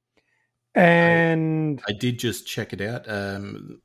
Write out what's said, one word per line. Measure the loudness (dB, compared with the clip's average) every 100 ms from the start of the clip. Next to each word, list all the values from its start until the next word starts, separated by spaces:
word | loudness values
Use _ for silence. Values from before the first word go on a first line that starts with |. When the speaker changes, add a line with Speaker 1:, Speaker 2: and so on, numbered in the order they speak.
| _ _ _ _ _ _ _
Speaker 1:
And | 4 6 6 6 4 4 2 0 0 -2 -4 -6
Speaker 2:
I, |
I |
did | -4 -4 -2
just | -4 -4 -8
check | -8 -8
it | -8
out. | -8 -8 -8
Um, | -8 -6 -8 -10 -14 -16 -20